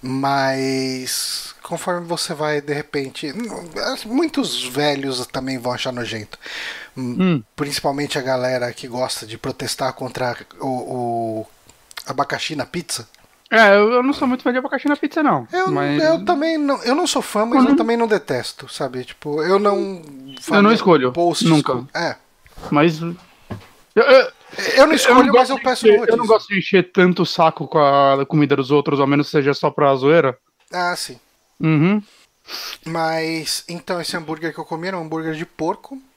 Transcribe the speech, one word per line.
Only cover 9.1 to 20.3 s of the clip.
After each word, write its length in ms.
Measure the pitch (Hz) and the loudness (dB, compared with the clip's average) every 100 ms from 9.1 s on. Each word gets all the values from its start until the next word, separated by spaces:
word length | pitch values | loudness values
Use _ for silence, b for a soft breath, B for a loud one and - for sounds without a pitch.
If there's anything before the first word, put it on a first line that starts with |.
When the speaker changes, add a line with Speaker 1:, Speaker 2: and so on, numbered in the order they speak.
| - 107 | -6 -10
Speaker 1:
de 100 | 110 | -10
protestar 560 | 135 - 135 - 135 | -10 -8 -8 -4 -6
contra 420 | - 127 120 123 117 - - | -6 -10 -6 -6 -6 -14 -10
o, 60 | 135 | -8
o... 760 | 127 113 127 120 117 113 110 110 _ _ _ _ - - | -6 -6 -6 -4 -4 -6 -8 -10 _ _ _ _ -18 -12
abacaxi 480 | 135 139 139 - | -6 -4 -4 -6
na 100 | 151 | -8
pizza. 440 | 120 175 170 - 117 _ _ _ _ | -8 -8 -8 -10 -12 _ _ _ _
Speaker 2:
É, 240 | 226 214 | 4 6
eu, 180 | 202 208 | 6 6
eu 80 | 247 | 4
não 100 | 254 | 0
sou 160 | 285 262 | 0 0
muito 140 | 247 | 0
fã 80 | - | 0
de 60 | 247 | -2
abacaxi 280 | 262 269 285 | -2 -4 -2
na 100 | 285 | -2
pizza, 260 | 294 - | -2 0
não. 240 | 294 156 113 | 2 0 -2
Speaker 1:
Eu, 200 | - 370 | -2 0
Speaker 2:
Mas 300 | 143 143 294 | 0 0 2
Speaker 1:
eu 220 | 311 330 | 2 2
também 320 | 202 349 320 320 | 0 0 0 0
não, 240 | 285 269 | -2 -2
eu 100 | 240 | 0
não 120 | 285 359 | 0 0
sou 160 | 269 | -2
fã, 220 | - 208 | -2 -2
mas 200 | 226 262 | 0 4
Speaker 2:
Uhum. 60 | 254 | 4
Speaker 1:
eu 60 | 277 | 4
também 200 | 226 233 | 2 0
não 100 | 233 | 2
detesto, 600 | 208 - 127 110 - 135 | 0 0 -6 -6 -12 -16
sabe? 360 | - 139 127 | -8 -8 -8
Tipo, 380 | 127 - 151 147 | -14 -12 -6 -4
eu 160 | 160 196 | 2 2
não 180 | 208 196 | 2 0
Speaker 2:
Eu 260 | 196 185 | -4 -8
não 320 | 156 135 131 | -14 -20 -20